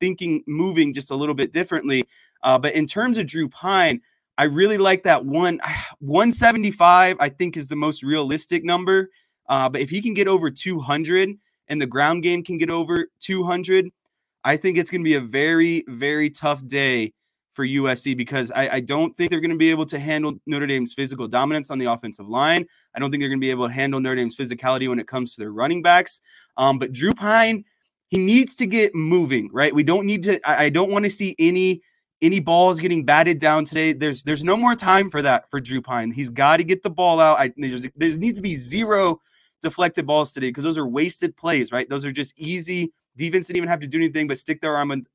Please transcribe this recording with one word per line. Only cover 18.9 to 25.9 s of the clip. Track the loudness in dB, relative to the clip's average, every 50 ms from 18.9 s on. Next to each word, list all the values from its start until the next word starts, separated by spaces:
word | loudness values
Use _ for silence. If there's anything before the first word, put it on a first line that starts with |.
| -2 -2 -2 -2 -2
think | -4 -2 -2
they're | -2 -2
gonna | -2 -2 0
be | 2 2 2
able | 2 2 -2
to | -4 -6 -6
handle | -4 -4 -4 -2 -4 -4 -6 -8 -8
Notre | -6 -4 -4 -2 -2
Dame's | -2 -2 -4 -4 -6
physical | -6 -6 -6 -6 -8 -6
dominance | -2 -2 0 0 0 -2 -4 -6 -6
on | -6 -4
the | -2
offensive | -2 -4 -4 -6 -12 -14 -14 -10 -6
line. | -2 0 0 2 0 0 -2 -6 _ _ _ _ -8
I | -6
don't | -6 -4
think | -4 -4
they're | -4 -2
gonna | -2 -2
be | -2 -2
able | -2 -2 -2
to | -4 -4
handle | -4 -4 -2 -2 -2
Notre | -2 -2 -2
Dame's | -2 -2 -4 -4
physicality | -6 -8 -8 -8 -4 -2 -2 -2 0 -2 -2
when | -2 -4
it | -4 -6
comes | -6 -6 -6 -6 -8
to | -10
their | -10 -8
running | -6 -4 -2 -2 -2 0
backs. | 4 4